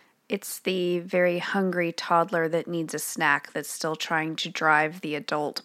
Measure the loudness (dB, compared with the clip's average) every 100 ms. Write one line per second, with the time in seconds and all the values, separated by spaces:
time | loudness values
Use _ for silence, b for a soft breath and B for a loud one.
0 | B B -8 -6 -6 -8 -2 0 0 0
1 | 0 2 2 2 0 0 2 0 -2 -2
2 | 2 2 4 2 2 0 -2 -4 -4 -4
3 | -6 0 4 2 0 -8 -8 -4 -4 -4
4 | -2 0 0 -4 -6 0 4 6 4 -2
5 | -6 -6 -2 -2 -2 -6